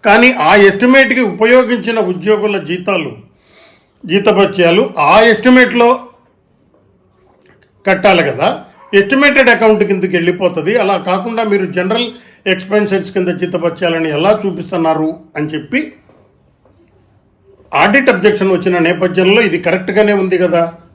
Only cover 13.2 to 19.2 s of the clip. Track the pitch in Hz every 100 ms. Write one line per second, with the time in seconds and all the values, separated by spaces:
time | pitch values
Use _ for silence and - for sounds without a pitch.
13.2 | 180 180 180 180 170 165 175 165 160 147
14.2 | 185 214 190 160 160 175 160 160 156 -
15.2 | - 143 151 156 - 269 311 - _ _
16.2 | _ _ _ _ _ _ 339 _ _ _
17.2 | _ _ _ _ _ 139 185 269 254 190
18.2 | 208 208 196 180 196 180 165 175 185 180